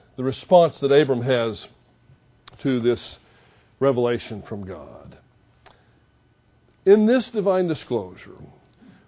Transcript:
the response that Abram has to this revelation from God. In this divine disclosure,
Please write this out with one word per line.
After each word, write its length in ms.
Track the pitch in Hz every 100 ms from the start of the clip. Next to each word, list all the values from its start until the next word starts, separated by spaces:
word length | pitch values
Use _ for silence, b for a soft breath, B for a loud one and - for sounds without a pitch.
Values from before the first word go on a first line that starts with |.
| _ -
the 60 | 127
response 520 | 123 - 180 165 -
that 120 | 139
Abram 300 | 139 143 123
has 440 | 123 127 117 104 - _ _ _ _ _ _ _ - -
to 220 | 143 127
this 380 | 117 - - - b b b b b _
revelation 640 | 135 123 120 120 - 107
from 240 | - 104 95
God. 520 | 87 71 - 71 - _ _ _ _ b b b b b _ _ _ _ _ _ _ -
In 200 | 208 214
this 240 | 254 -
divine 380 | 226 190 185 180
disclosure, 680 | 147 - 120 92 92 101 95 - - _ _ b b